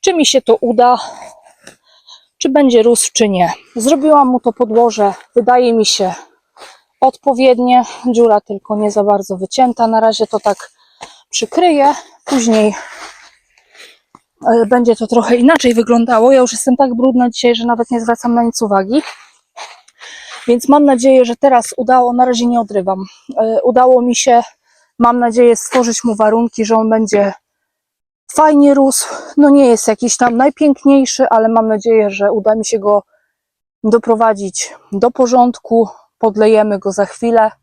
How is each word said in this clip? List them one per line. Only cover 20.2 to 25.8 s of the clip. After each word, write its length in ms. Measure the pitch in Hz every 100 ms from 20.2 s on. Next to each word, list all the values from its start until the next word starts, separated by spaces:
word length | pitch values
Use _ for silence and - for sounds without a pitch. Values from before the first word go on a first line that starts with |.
| - - -
Więc 220 | 240 -
mam 160 | 285 285
nadzieję, 400 | 262 254 262 240
że 100 | 240
teraz 380 | 277 254 226 -
udało, 360 | 233 254 247
na 120 | 240 254
razie 200 | 240 240
nie 140 | 240
odrywam, 460 | 208 208 185 190 190 - _ -
e, 240 | 220 220
udało 380 | - 240 254 254
mi 140 | 247 233
się, 260 | - 240 - _ _ _ _ _
mam 200 | 240 247
nadzieję, 360 | 240 226 240 226
stworzyć 480 | - 262